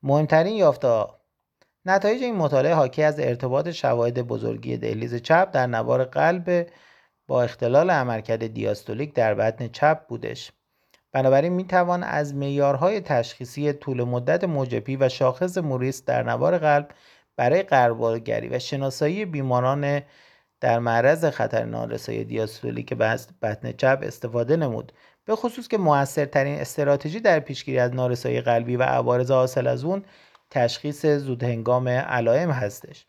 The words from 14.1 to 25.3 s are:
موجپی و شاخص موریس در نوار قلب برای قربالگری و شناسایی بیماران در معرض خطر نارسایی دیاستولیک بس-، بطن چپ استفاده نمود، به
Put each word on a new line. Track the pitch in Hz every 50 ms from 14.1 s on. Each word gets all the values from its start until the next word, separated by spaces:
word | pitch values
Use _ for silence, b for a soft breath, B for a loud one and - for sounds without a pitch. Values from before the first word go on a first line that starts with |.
| 123 123 123 127 156 175 196
موجپی | 180 160 139 135 123 120 113 107 - 135
و | 131 135 127
شاخص | 127 - 139 127 127 - 180 185 180 190
موریس | 170 151 131 127 127 131 131 - _
در | - 123 123
نوار | 117 117 117 120 131 156 175 175
قلب | 156 151 147 147 147 - b b b b b b b b _
برای | - 123 123 147 185
قربالگری | 190 - 139 131 123 120 117 113 117 113 113 113 110 110 110 110 117 120
و | 123 123
شناسایی | 123 - - 139 135 135 131 - 151 147 175 202 214
بیماران | 185 156 147 135 131 123 123 123 127 139 143 143 143 143 143 139 b b b b b b b b b _ _
در | - 123 117 117
معرض | 120 120 113 117 117 135 160 160 165
خطر | 151 - - 113 110 113 113 113
نارسایی | 113 113 113 117 113 117 113 - - 113 110 113
دیاستولیک | 113 117 113 110 110 - - - 120 117 120 120 - 123
بس-، | 117 110 110 113 120 - _ - _
بطن | - 110 107 - - 117
چپ | 113 - - 131 135 135
استفاده | - 104 - - - 117 113 120 120 117 156
نمود، | 170 156 131 113 110 - - b b b b b b _
به | -